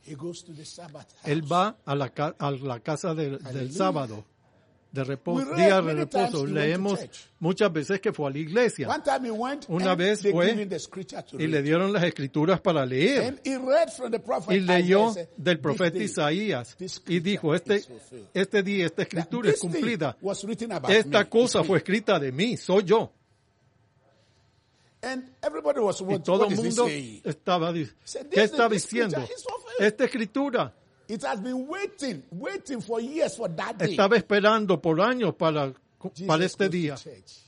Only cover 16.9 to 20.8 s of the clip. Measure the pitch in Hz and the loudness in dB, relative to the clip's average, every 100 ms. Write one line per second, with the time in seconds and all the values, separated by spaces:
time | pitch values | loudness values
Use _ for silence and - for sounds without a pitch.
16.9 | - - 180 170 202 160 170 - 202 - | -12 -2 -2 0 0 0 0 2 0 0
17.9 | 117 - 123 101 180 190 208 190 202 165 | -20 -18 -20 -6 -2 0 0 0 0 0
18.9 | - 185 170 165 240 214 - 175 320 233 | -2 -4 -4 -4 0 2 2 0 -2 -2
19.9 | 214 147 - 190 190 202 233 233 175 | -2 -4 -4 -8 -6 -8 -8 -6 -4